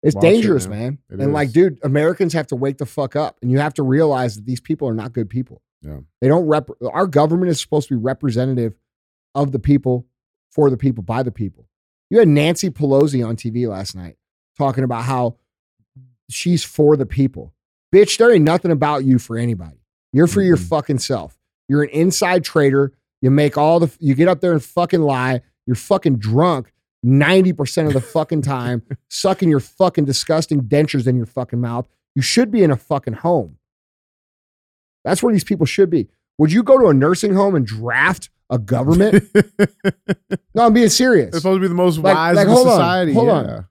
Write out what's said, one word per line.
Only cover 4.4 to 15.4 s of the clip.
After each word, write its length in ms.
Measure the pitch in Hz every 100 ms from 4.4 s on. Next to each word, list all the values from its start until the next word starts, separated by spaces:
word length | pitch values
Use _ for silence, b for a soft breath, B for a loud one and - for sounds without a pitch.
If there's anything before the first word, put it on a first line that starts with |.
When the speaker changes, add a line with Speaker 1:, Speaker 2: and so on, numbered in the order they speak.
| 107
Speaker 1:
these 160 | 123
people 260 | _ 156 135
are 60 |
not 200 | 110 104
good 160 | 120 107
people. 320 | 120 127 - _ _
Speaker 2:
Yeah. 180 | 76 73 71 _
Speaker 1:
They 60 | 127
don't 180 | 160 160
rep-, 240 | 151 - - 123
our 160 | 160 190
government 420 | 156 156 170 180
is 100 | 151
supposed 280 | - 151 135
to 80 | 127
be 40 |
representative 680 | 117 139 143 117 131 123 113 - _ _ _ _ _
of 180 | 139 143
the 80 | 127
people, 460 | 131 143 139 123 - _ _ _ _
for 180 | - 143
the 80 | 123
people, 260 | 139 113
by 200 | 90 113
the 80 | 127
people. 360 | - 101 _ _ _ _ _ _
You 100 | 214
had 80 | 196
Nancy 420 | 147 151 170 190
Pelosi 560 | 131 147 135 151 135 113
on 80 | 117
T 140 | 120
V 180 | 117 120
last 280 | 95 98 92
night 220 | 87 _ _ _ _ _
talking 260 | 139 131
about 200 | 131 117
how 320 | 120 131 120 117